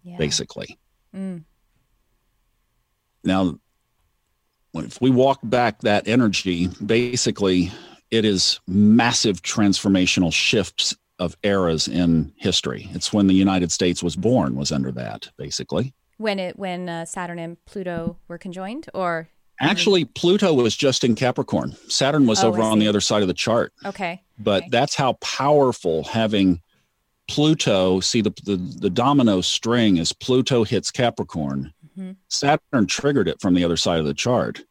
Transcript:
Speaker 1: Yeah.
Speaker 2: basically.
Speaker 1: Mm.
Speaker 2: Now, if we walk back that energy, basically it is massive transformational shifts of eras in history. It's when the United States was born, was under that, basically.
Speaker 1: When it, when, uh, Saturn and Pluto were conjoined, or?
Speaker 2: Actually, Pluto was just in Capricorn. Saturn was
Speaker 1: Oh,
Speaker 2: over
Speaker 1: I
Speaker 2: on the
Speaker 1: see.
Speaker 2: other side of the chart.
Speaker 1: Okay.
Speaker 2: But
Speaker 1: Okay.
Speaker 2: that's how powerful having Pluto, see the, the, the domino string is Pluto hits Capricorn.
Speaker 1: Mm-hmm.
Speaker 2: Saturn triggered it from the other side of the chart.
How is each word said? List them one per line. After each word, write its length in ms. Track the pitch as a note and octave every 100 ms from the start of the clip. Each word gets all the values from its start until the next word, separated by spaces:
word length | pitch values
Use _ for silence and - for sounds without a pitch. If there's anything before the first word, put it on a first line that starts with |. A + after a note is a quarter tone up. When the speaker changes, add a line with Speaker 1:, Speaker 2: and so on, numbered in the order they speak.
Speaker 1:
Yeah. 120 | - E2+
Speaker 2:
basically. 600 | D2+ - - - - - _ _ _
Speaker 1:
Mm. 280 | F#3+ F#3+ F3 D#3+ _ _ _ _ _ _ _ _ _ _ _ _ _ _ _ _ _
Speaker 2:
Now, 340 | F2+ F#2 F#2 C#2+ _ _ _ _ _ _ _ _ _ _ _
if 260 | - A2+ -
we 100 | C3
walk 300 | B2+ C3+ C3
back 380 | A#2 B2 A#2+ -
that 260 | A2+ G#2 -
energy, 640 | A#2+ A2+ F2+ F#2+ E2+ F#2 -
basically 880 | G#2+ A#2 B2 B2 B2 - G2 F#2 F2 - - - -
it 140 | A2+
is 360 | G#2+ F#2+ - - -
massive 760 | F#2+ G#2 A2+ A#2+ - A2+ F2+
transformational 880 | - - G2+ F#2+ G#2 F#2+ F2+ - F2
shifts 640 | - - A2 F#2 - - - _ -
of 180 | F2 -
eras 460 | G2+ G2 F2 D#2+ -
in 440 | E2+ E2+ E2 D#2 -
history. 520 | G2 - D2 G#1+ -
It's 200 | F2+ -
when 140 | G#2+ G2
the 80 |
United 380 | F#2+ G2 F#2 F2
States 280 | - F2+ F2
was 120 | F2
born, 400 | D#2 G#2+ B2 C#2+
was 160 | B1 C#2+
under 220 | D2 C2
that, 360 | A#1+ A1+ A1 - -
basically. 560 | C#2+ - C2 E2+ C3 - _ -
Speaker 1:
When 220 | G#3+ G3
it, 180 | F3+ -
when, 300 | G3 F3+ F3+
uh, 160 | E3+
Saturn 340 | E3 F#3+ F3 F3
and 240 | E3 F3
Pluto 520 | - G3+ F3+ E3+ E3 F3 -
were 120 | E3+
conjoined, 500 | F#3+ F3 F#3+ C4+ -
or? 340 | F#3+ F3+ E3 E3 _ _ -
Speaker 2:
Actually, 440 | D3+ G3 G#3+ F#3
Pluto 480 | D3 - E3+ G3+ F#3+
was 220 | C#3 A#2 -
just 280 | C#3 B2
in 100 | B2
Capricorn. 640 | A2 B2 C3 B2+ E2+ B1+ - -
Saturn 380 | - C3+ D3+ B2+
was 160 | A2
Speaker 1:
Oh, 60 | A2+
Speaker 2:
over 120 | G#2+
Speaker 1:
I 40 | A2
Speaker 2:
on 120 | G#2+
the 80 | G#2+
Speaker 1:
see. 20 |
Speaker 2:
other 120 | G#2
side 220 | - G#2+
of 60 | F#2
the 60 |
chart. 380 | - - A2+ - _
Speaker 1:
Okay. 380 | G3 G3 F3+ F3 _ -
Speaker 2:
But 240 | G#2+ G2
Speaker 1:
Okay. 60 | -
Speaker 2:
that's 240 | A#2 C#3 -
how 160 | C3
powerful 920 | A2 - - C#3 D3+ C3 - F2+ D#2+
having 560 | D2+ A2+ A2+ G#2 F#2+ E2+ _ _ _ _ _ _ -
Pluto, 720 | - D3+ D#3 C3+ G2 F#2 F#2
see 200 | - A#2+
the, 100 | G#2 -
the, 120 | - F#2+
the 340 | F2+ - G2+
domino 500 | F2+ B2+ C#3+ A2+ F#2+
string 560 | - - A2+ A#2+ A2 E2+
is 140 | E2
Pluto 520 | - - B2+ B2 B2+
hits 260 | G#2 G#2 -
Capricorn. 840 | - A#2+ - F#2+ F2 C#2+ C#2 C#2 - D#3+ F#3+
Speaker 1:
Mm-hmm. 160 | F#3+ F#3+ -
Speaker 2:
Saturn 580 | - C#3+ D3+ _ C3 G2
triggered 420 | - C#3 C#3 F2
it 120 | -
from 140 | F#2+
the 100 | F2+
other 120 | E2+ E2
side 240 | - E2
of 60 | D2+
the 80 |
chart. 500 | C#2+ A#2+ A#2+ A#1+ - -